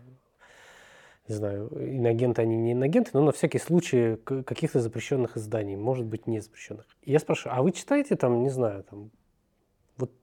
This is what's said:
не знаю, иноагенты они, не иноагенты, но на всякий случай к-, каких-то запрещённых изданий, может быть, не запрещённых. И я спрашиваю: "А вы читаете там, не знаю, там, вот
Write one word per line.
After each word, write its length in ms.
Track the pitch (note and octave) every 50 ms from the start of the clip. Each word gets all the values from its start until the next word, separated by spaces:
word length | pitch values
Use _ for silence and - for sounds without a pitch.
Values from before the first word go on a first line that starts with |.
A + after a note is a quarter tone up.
| A#2+ B2+ C3 _ _ _ _ _ - - - - - - - - - - - - - - _ _ _ -
не 60 | A2
знаю, 340 | G#2 G#2 G2+ G2+ G2+ G#2+ C3 D#3 C3+
иноагенты 640 | C3 - C3+ C3 A#2 A#2 A#2 A2+ B2+ A#2+ A2+ A#2
они, 140 | A2+ A2+ A2+
не 160 | A2+ A2+ A#2
иноагенты, 380 | A#2+ B2 C3 D3 F3 B3 A3+ -
но 100 | - C3+
на 80 | D3+ D3
всякий 280 | - - - D#3 - B2+
случай 580 | - - E3+ F3 - - C3+ B2 A#2 A2+ A2
к-, 260 | - - - C3+ C3
каких-то 380 | B2+ - A#2+ - E3 D3+ - C3
запрещённых 560 | A#2 A2 - A2+ - - C#3+ C3 A#2+ - -
изданий, 400 | A2+ G#2+ G#2+ A2+ A2 G#2 G2+ G2
может 300 | G2 G#2+ B2+ C3 B2+ A2+
быть, 200 | A2 A2+ G#2+ -
не 140 | A#2 A2+ G#2+
запрещённых. 460 | G2+ - _ - - - G2+ - - _ _ _
И 100 | - C3+
я 80 | C#3 D3+
спрашиваю: 360 | - - - - - - B2
"А 60 | B2+
вы 80 | C3+ F#3+
читаете 460 | F3+ - - - C#4 C#4+ C#4 - G3
там, 260 | - C#3 B2 A#2+ A#2+
не 80 | B2+ C#3
знаю, 320 | C3 C3 A#2+ G#2+ G2+ G2
там, 280 | - - G2+ G#2 G#2 A2 _ _ _ _ _ _ _ _ _ _ _ _ _ _ _ _ _
вот 140 | - B2+ - _ _